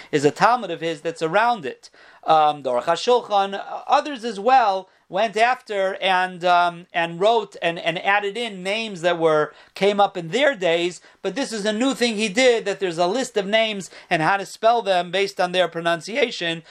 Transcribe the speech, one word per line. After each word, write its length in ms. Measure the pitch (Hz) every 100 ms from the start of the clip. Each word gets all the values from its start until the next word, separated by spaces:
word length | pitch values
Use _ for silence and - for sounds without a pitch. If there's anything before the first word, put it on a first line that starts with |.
| -
is 140 | 151 143
a 40 |
talmud 400 | - 202 247 196
of 120 | 160
his 180 | 165 156
that's 220 | 165 160
around 420 | 160 196 233 220
it. 240 | 127 - - _ - -
Um, 380 | - 160 151 147
the 80 | 131
Aruch 140 | 123
HaShulchan, 720 | 170 170 247 247 - 202 196
uh, 300 | 196 - 302 -
others 360 | 285 294 262
as 160 | 233 196
well, 520 | 214 262 214 190 180 _ _
went 280 | 175 220 202
after 560 | 233 254 - 202 190 196
and, 420 | 190 185 185 180
um, 420 | 180 175 175 170 180
and 260 | 175 170 170
wrote 380 | 208 233 208 -
and, 160 | 170 165
and 200 | 165 165
added 320 | 196 202 202 208
in 260 | 233 190
names 380 | 185 220 226 185
that 180 | 175 170
were, 360 | 160 151 151 - -
came 240 | - 196 202
up 200 | 196 190
in 100 | 165
their 260 | 220 285
days, 460 | 226 175 170 175 170 - _
but 120 | 196
this 160 | 185 269
is 140 | 220
a 80 | 208
new 220 | 214 269
thing 220 | 247 240 208
he 120 | 220
did, 380 | 190 262 226 196
that 120 | 190
there's 200 | 185 165
a 80 | 175
list 320 | 240 254 -
of 80 | 190
names 440 | 220 220 202 170 - -
and 100 | 165
how 160 | 156 196
to 80 |
spell 380 | 180 - 220 233
them 280 | 196 180 175
based 300 | 185 196 196
on 120 | 180
their 140 | 180 170
pronunciation, 960 | 170 170 170 190 247 240 - 170 165 -